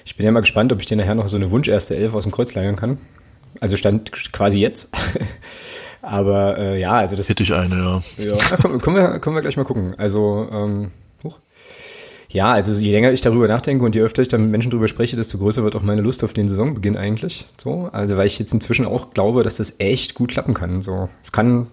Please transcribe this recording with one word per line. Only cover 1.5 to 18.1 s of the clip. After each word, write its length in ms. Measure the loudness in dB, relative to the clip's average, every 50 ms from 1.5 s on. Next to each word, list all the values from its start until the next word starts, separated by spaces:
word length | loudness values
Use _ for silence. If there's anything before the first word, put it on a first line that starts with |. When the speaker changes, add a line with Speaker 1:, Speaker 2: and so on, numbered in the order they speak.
Speaker 1:
Wunsch-erste 460 | 2 0 2 2 2 2 2 0 0
Elf 180 | 0 0 0 -2
aus 100 | -2 -4
dem 80 | -2
Kreuz 220 | -2 -2 -2 -2 -2
leiern 220 | -2 -2 -2 -2
kann. 220 | -2 -2 -2 -4 -4 -8 -14 -20 -20 -20 -20 -20 _ -20 -20 -10 -6
Also 160 | -2 -2 0
Stand 360 | 2 2 2 2 2 0 -4 -10 -12 -12 -8
quasi 280 | -4 0 2 2 4 4
jetzt. 300 | 2 2 0 -2 -6 -6 -6 -6 -4 -2 -4 -4 -4 -6 -10 -12 -20 -20
<laughs> 520 | -20 -20 -18 -16 -16 -16 -16 -18 -18 -16
Aber, 560 | -10 -4 -2 0 2 2 2 4 2 2 0 0
äh, 220 | -2 -2 -2 0
ja, 120 | 0 2
also 240 | 2 2 2 0 -2
das 120 | -2 -2 -2
Speaker 2:
Hätte 140 | 0 0
ich 100 | 0 0 0
eine, 220 | 0 0 0 0
ja. 480 | 0 0 0 0 -2 -4 -6 -8 -8 -4
Speaker 1:
Ja, 100 | -2 0 0 0 2
na, 60 | 2 2
komm, 200 | 2 2 0 0
können 160 | 0 2 2
wir, 220 | 4 2 2 0 -2
können 160 | -4 -4 -2
wir 60 | -2
gleich 140 | -2 -2 -2
mal 80 | -2 -2
gucken. 300 | -2 -2 -4 -4 -4 -4 -4
Also... 500 | -2 0 0 2 2 2 0 -2 -4 -4
Ähm, 380 | -6 -4 -4 -4 -4 -4 -6 -8 -10 -16 -20 -20 _ _ -14
huch. 140 | -14 -14 -16 _ _ _ _ -20 -20 -20 -20 -18 -18 -16 -16 -18 -18 -20 -20 -14 -4
Ja, 220 | 0 2 4 4
also 200 | 4 4 2 2
je 180 | 0 2 2 4
länger 220 | 4 4 4 4
ich 80 | 4 4
darüber 260 | 2 2 4 4 4
nachdenke 380 | 4 2 0 0 0 0 2 2
und 100 | 2 2
je 60 | 2
öfter 220 | 2 2 2 0
ich 60 | 0 2
da 100 | 2 2
mit 120 | 2 2
Menschen 200 | 2 2 0 0
drüber 180 | 0 0 0 0
spreche, 280 | 0 0 -2 -2 -2
desto 200 | -4 -4 -4 -4
größer 260 | -2 0 0 2 2 0
wird 120 | 0 0
auch 60 | 0
meine 180 | -2 0 0 2
Lust 240 | 2 0 0 0 -2
auf 80 | -2
den 160 | 0 0 0 0
Saisonbeginn 480 | 0 0 -2 -2 -2 -2 -2 -2 -2
eigentlich. 480 | -2 -2 -2 -4 -4 -4 -8 -8 -10 -14 -16 _ -10
So, 320 | -8 -6 -6 -4 -6 -6
also 240 | -6 -4 -2 0